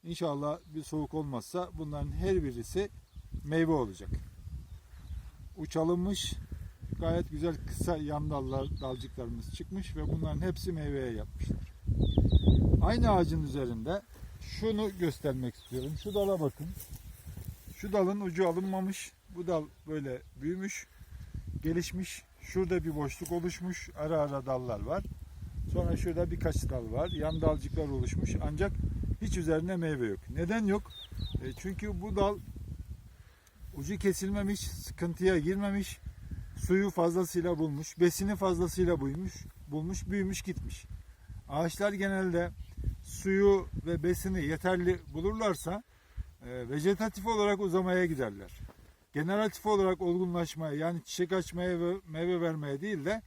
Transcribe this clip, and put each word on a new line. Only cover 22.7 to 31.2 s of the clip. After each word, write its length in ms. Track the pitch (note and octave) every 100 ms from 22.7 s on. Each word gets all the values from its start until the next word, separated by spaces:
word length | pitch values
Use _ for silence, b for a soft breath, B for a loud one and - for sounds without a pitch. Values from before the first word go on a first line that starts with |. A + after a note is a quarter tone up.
| F3+
bir 120 | D#3+ D3+
boşluk 360 | C#3+ - E3+
oluşmuş. 580 | F3 F3 E3 F3+ F3 - -
Ara 220 | D3+ D#3+
ara 280 | D3 C#3 C3
dallar 340 | B2+ B2 G#2
var. 240 | A2 F3 - - - - - - - -
Sonra 220 | E3+ E3+
şurada 340 | F3+ E3 F3
birkaç 380 | F3 E3 D3+ -
dal 220 | C3 A2+
var. 180 | A#2+ F3
Yan 320 | D3+ D3+ D#3+
dalcıklar 460 | D#3 D3+ - - D3+
oluşmuş. 480 | C3+ C3+ - - -
Ancak 300 | - D3+ G3 - - - - -
hiç 160 | G#3+ F3
üzerinde 380 | D#3+ D#3 E3+ F#3
meyve 320 | E3 C#3+ A#2
yok. 120 | G2 -
Neden 360 | C3+ E3+ A3+ G#3
yok? 260 | G3+ - - - -